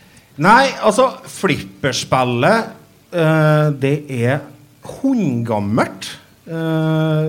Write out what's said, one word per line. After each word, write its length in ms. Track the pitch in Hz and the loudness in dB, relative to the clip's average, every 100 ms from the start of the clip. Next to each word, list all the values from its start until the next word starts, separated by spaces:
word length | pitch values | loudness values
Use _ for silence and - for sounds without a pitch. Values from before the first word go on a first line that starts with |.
| - - _ - | -20 -20 _ 0
Nei, 280 | 165 233 269 - | 4 6 4 0
altså, 220 | 214 220 262 - | 0 2 0 -2
flipperspillet, 1500 | - - 190 135 - - 139 120 - 135 123 120 147 226 - - - _ _ | -16 -4 -2 -2 -6 -6 -4 -4 -2 0 0 2 2 2 0 -10 -20 _ _
eh, 560 | 175 156 160 156 151 151 | 0 2 4 4 4 2
det 220 | 135 135 147 147 | 0 0 -2 -4
er 300 | 131 117 143 - - - _ - | -4 -2 -2 -6 -20 -20 _ -18
hundgammelt. 1200 | - 269 254 175 120 117 107 101 117 339 - - - - _ | -6 -2 0 0 -2 -2 -2 0 0 -2 -6 -14 -16 -20 _
Eh, 800 | - 165 160 160 160 160 156 156 | -12 -6 -2 -2 0 0 0 0